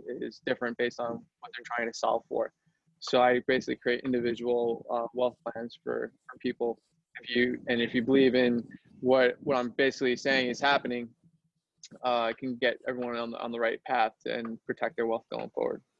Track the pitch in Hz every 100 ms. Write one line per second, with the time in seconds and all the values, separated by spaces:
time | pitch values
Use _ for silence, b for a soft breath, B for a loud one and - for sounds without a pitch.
0 | - 123 120 - - 127 120 120 123 -
1 | 120 117 - _ 120 120 117 120 117 -
2 | 113 113 - 117 110 - _ _ _ _
3 | - 127 123 123 - 131 113 127 123 120
4 | 135 123 120 117 120 120 117 113 - 120
5 | 117 123 123 - 117 113 120 - 123 120
6 | 123 - - - 123 - 117 117 _ _
7 | _ - - 120 123 123 - 120 117 123
8 | 120 135 131 127 123 120 - B B -
9 | 127 131 123 - 151 131 123 107 135 -
10 | 131 120 139 135 123 120 143 139 123 123
11 | 120 - _ _ _ _ _ _ - -
12 | 123 120 113 113 131 120 123 - - 123
13 | 120 117 117 117 117 117 113 117 - 123
14 | 113 - - 113 113 113 - 117 110 -
15 | 113 113 - 117 113 - 120 - -